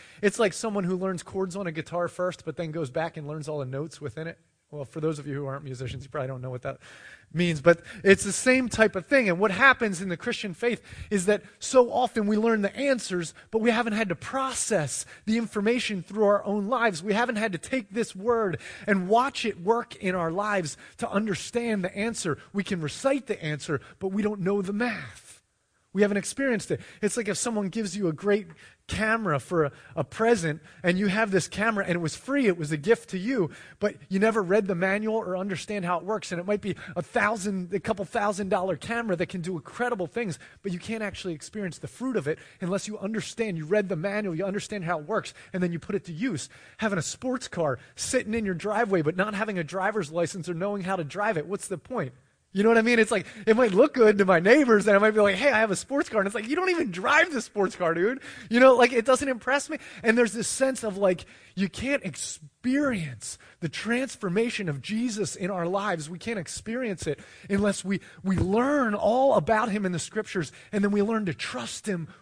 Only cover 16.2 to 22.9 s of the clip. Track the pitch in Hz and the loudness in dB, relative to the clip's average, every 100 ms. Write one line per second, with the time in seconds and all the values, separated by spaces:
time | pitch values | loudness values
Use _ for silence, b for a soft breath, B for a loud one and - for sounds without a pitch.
16.2 | 202 202 196 208 196 254 226 165 190 208 | 4 4 2 -2 0 0 0 0 -2 0
17.2 | 240 220 220 175 - 262 202 202 214 185 | 0 0 -2 -4 -4 -6 -4 -4 -4 -4
18.2 | 208 233 208 151 B B B 196 180 226 | -2 0 0 -2 B B B 0 4 4
19.2 | 269 - 233 185 175 233 233 - 190 185 | 4 0 -6 -2 0 0 -2 -6 -4 -2
20.2 | 165 175 208 202 160 - B B 233 202 | -2 -2 -2 -2 -2 -8 B B -4 -2
21.2 | 220 165 - 240 240 214 180 196 220 233 | -2 -4 -4 -4 -2 -2 -2 -4 -4 -4
22.2 | 175 135 B 202 190 185 151 | -4 -4 B -6 -4 -4 -4